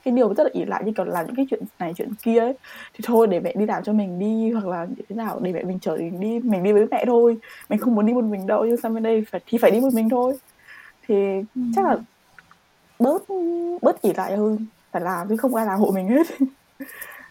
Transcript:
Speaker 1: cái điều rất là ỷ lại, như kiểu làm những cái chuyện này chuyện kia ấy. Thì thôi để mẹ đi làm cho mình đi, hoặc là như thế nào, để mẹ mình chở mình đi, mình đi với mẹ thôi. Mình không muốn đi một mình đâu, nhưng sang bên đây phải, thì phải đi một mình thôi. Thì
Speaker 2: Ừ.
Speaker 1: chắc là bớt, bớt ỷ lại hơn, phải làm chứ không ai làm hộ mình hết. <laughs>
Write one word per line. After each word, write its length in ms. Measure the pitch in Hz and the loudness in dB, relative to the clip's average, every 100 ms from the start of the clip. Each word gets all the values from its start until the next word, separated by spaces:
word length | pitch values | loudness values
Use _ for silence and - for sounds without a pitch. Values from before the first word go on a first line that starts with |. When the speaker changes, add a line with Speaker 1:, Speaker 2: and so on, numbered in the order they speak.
Speaker 1:
cái 100 | 262 | -2
điều 200 | 247 220 | 2 2
rất 100 | 202 | 2
là 60 | 302 | 0
ỷ 120 | 180 | 0
lại, 180 | 185 190 202 | -4 -4 -4
như 60 | 214 | -4
kiểu 80 | 180 | -4
làm 200 | 175 160 | -4 -4
những 100 | 247 | -4
cái 100 | 269 | -2
chuyện 120 | - 214 - | -4 -8 -8
này 140 | 170 180 | -8 -6
chuyện 140 | - 214 | -8 -6
kia 160 | 226 226 | 0 2
ấy. 140 | 233 269 - - - | 2 -2 -10 -20 -20
Thì 60 | - | -12
thôi 220 | 226 233 220 | 2 4 4
để 140 | 175 | 2
mẹ 120 | 170 190 | -2 -2
đi 80 | 214 | -2
làm 160 | 175 | -2
cho 100 | 208 | 0
mình 260 | 214 196 175 | 0 0 -2
đi, 320 | 208 220 226 | -2 0 0
hoặc 140 | 226 190 | -2 -4
là 200 | 175 175 - | -6 -6 -10
như 60 | - | -10
thế 80 | 214 | -8
nào, 220 | 220 - | -6 -4
để 100 | 180 | -4
mẹ 120 | 180 | -4
mình 140 | 180 185 | -4 -6
chở 160 | 185 156 | -4 -4
mình 200 | 165 180 | -6 -6
đi, 200 | 208 233 | -4 -2
mình 180 | 247 190 | 0 0
đi 100 | 190 | 4
với 140 | 208 214 | 4 4
mẹ 140 | 226 240 | 2 2
thôi. 300 | 233 233 226 - - - | 6 6 4 -6 -16 -4
Mình 80 | 214 | -2
không 140 | 254 | 2
muốn 120 | 214 214 | 2 2
đi 60 | |
một 100 | 247 | 2
mình 220 | 220 202 190 | 0 -2 0
đâu, 180 | 214 226 | 0 2
nhưng 100 | 240 | 0
sang 180 | 226 | 0
bên 80 | 226 | -2
đây 220 | 220 226 214 | 2 0 0
phải, 80 | 180 - | -6 -4
thì 120 | 226 | 4
phải 120 | 196 | 4
đi 100 | 214 | 4
một 100 | 269 | 2
mình 140 | 226 220 | 2 2
thôi. 240 | 247 254 269 _ _ - - - _ - | 2 0 -2 _ _ -20 -20 -20 _ -2
Thì 60 | 202 196 190 214 | 0 2 -2 -6
Speaker 2:
Ừ. 60 | 254 240 | -6 -2
Speaker 1:
chắc 120 | 233 359 | 0 2
là 100 | 226 - _ _ _ - _ _ _ _ - | 0 -2 _ _ _ -20 _ _ _ _ 0
bớt, 240 | 240 349 392 381 339 339 339 349 | 2 2 -2 -4 -2 -2 -4 0
bớt 180 | - 349 | 0 2
ỷ 100 | 208 | 0
lại 220 | 170 185 196 | -2 -2 0
hơn, 300 | 214 214 220 _ _ | 0 -2 -6 _ _
phải 100 | 180 | -6
làm 260 | 175 180 196 | -4 -4 -2
chứ 80 | 220 | -4
không 180 | 269 | -2
ai 120 | 233 220 | -2 -2
làm 120 | 196 | 2
hộ 100 | 214 | 2
mình 140 | 190 185 | 2 2
hết. 180 | 262 330 - | 2 2 0
<laughs> 80 | 262 - _ - 269 - - - - | -4 -4 _ -20 -18 -18 -18 -20 -20